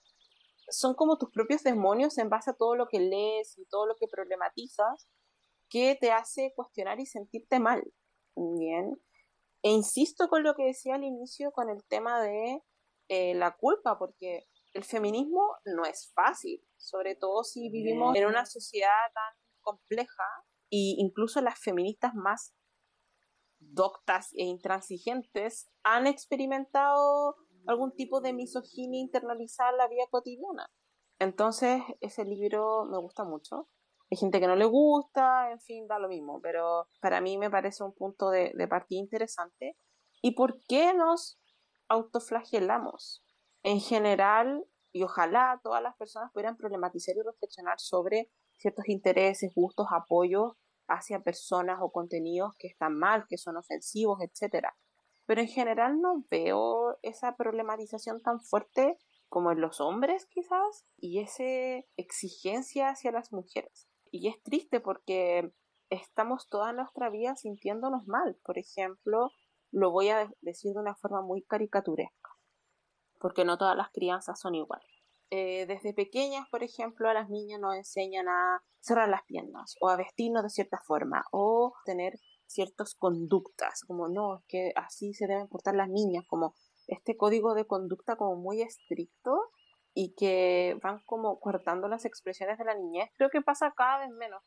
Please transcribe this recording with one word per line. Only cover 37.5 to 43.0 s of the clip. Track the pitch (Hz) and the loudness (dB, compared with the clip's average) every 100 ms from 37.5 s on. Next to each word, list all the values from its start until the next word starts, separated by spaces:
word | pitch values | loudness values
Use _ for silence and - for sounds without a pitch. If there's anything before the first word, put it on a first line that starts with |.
parece | 196 190 202 | 2 0 -4
un | 196 | -10
punto | 196 196 196 190 | -8 -8 -2 2
de, | 185 175 | 4 2
de | - 180 | 0 0
partida | 180 - 190 | 0 -2 -6
interesante. | 202 220 226 - 175 _ 262 - _ _ _ _ | -4 -4 -4 -4 -10 _ -12 -12 _ _ _ _
¿Y | 240 | 0
por | 233 254 254 - | 4 2 2 0
qué | 254 339 | 4 4
nos | 370 330 339 - - _ _ _ _ - | 6 4 2 -2 -16 _ _ _ _ 0
autoflagelamos? | 226 226 240 - 226 226 220 185 233 - - | 0 0 -6 -4 -4 -2 0 2 0 -2 -10